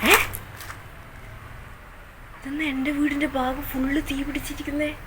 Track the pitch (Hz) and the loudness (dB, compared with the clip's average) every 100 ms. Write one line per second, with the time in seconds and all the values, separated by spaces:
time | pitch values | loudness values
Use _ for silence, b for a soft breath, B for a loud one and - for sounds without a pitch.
0 | 233 415 - - - - - - - - | 8 8 6 -2 -10 -12 -12 -12 -12 -14
1 | - - - - - - - - - - | -14 -12 -12 -12 -12 -12 -14 -14 -16 -16
2 | - - - - 269 285 311 262 262 285 | -16 -16 -16 -12 -6 0 0 2 2 4
3 | 294 285 294 262 254 262 285 262 262 277 | 4 4 2 4 2 2 -2 0 4 2
4 | 302 269 277 277 - 294 294 285 302 302 | 2 0 0 -2 -4 -6 -2 0 0 -2